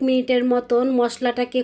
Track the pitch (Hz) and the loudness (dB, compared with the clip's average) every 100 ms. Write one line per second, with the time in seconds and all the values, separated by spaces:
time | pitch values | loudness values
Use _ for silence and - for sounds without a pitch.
0 | 262 254 254 247 247 247 240 240 262 254 | 0 0 0 0 2 0 0 0 2 0
1 | 240 - 254 240 247 254 | 0 -2 -4 -2 -4 -4